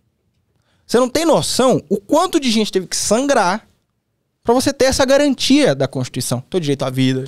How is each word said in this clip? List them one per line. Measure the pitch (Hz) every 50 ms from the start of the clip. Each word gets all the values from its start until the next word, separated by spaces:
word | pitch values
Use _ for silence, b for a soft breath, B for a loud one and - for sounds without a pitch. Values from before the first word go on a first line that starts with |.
| _ _ _ _ _ _ _ _ _ _ _ _ _ _ _ _ _
Você | - - 240
não | 262
tem | 240 - 294 339
noção | 320 247 170 - - - - 254 262 160 147 -
o | - 202
quanto | - _ - 285 311 370 359 - 311
de | 269 247
gente | 214 226 208 -
teve | - 190 170
que | - -
sangrar | - - - 208 240 285 285 269 233 190 175 196 226 _ _ _ _ _ _ _ _ _ _ _ _ _ _ _ _ -
pra | 233 240
você | 262 - 294 269
ter | - 254
essa | 269 254 - 269
garantia | 254 277 277 294 285 247 - - - 262 302 277 160 135
da | 139 135
Constituição. | - - 135 123 - - 131 - - 123 123 - _
Teu | - 185
direito | 156 143 139 135 135
à | 135
vida, | 127 131 131 131 131 131 135